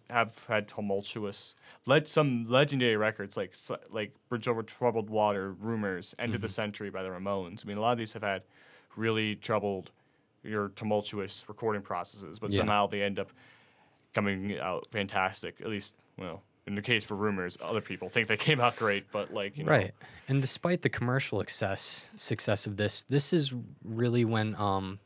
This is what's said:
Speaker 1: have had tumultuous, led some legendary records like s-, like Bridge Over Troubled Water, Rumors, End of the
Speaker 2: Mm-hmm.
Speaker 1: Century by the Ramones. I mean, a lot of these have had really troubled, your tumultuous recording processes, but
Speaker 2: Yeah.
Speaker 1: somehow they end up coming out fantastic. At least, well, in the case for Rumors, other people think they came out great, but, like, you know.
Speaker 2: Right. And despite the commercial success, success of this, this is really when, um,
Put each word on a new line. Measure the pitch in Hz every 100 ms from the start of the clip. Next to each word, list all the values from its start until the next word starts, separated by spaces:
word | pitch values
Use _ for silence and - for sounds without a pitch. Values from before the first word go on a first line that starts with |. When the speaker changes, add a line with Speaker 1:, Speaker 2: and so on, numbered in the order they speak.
| -
Speaker 1:
have | 120 110 - -
had | 107 104
tumultuous, | - 104 98 101 117 104 - - - - - -
led | 143 156
some | - 147 120 113
legendary | 127 147 139 123 107
records | 107 110 98 -
like | 92
s-, | - - 113 -
like | 110 107 - _
Bridge | 120 117
Over | 113
Troubled | 107 - 123 113 104
Water, | 107 107 101 98
Rumors, | 92 110 113 104 90 - -
End | 120
of | 120
the | 107
Speaker 2:
Mm-hmm. |
Speaker 1:
Century | 101 107 104 101
by | 95
the | 92
Ramones. | 90 98 98 87 101
I | 101
mean, | 101
a |
lot | 113
of | 120
these | 110
have | 110
had | 104 95 - _ - - _ -
really | 113 110 107 104
troubled, | - 110 101 98 87 - _ _ _ _
your | - 107 101
tumultuous | 101 110 107 104 104 95 - -
recording | 104 113 104
processes, | 98 90 - 104 92 92
but | 107
Speaker 2:
Yeah. | 101
Speaker 1:
somehow | 104 104 101
they | 104
end | 101 98
up | 95 - - - _ _ _ _ _
coming | - 101 95 101 85
out | 80 87 -
fantastic. | 110 98 98 92 - 87 -
At | 98
least, | 104 101 - _ -
well, | 92 80 - _ -
in | 101
the |
case | 104 113
for | -
Rumors, | 101 107 98 90 -
other | 80 107
people | - 92 92
think | 123 107
they | 110
came | - 147
out | 120 117
great, | 113 101 -
but, | 104 95
like, | 107 101 143
you |
know. | 151
Speaker 2:
Right. | 147 98 - - - -
And | 139
despite | 131 - 175 180
the | -
commercial | - 120 131 - 104
success, | 90 - 101 98 - - - -
success | - 113 - 104 -
of | 101
this, | 104 -
this | - 139 143
is | 175 143 123 117 -
really | - 113 120 120
when, | 113 113 107 104
um, | 101 98 95 95